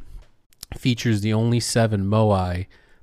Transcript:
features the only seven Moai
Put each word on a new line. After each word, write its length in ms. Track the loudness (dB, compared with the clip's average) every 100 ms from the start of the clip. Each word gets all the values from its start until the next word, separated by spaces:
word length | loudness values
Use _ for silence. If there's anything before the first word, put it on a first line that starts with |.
| -16 -18 -20 _ _ -20 -16 -4
features 460 | -2 0 0 0
the 100 | 0
only 260 | 0 2 0
seven 460 | 0 0 2 0
Moai 640 | 0 2 4 2 0 -4 -8 -14 _ -18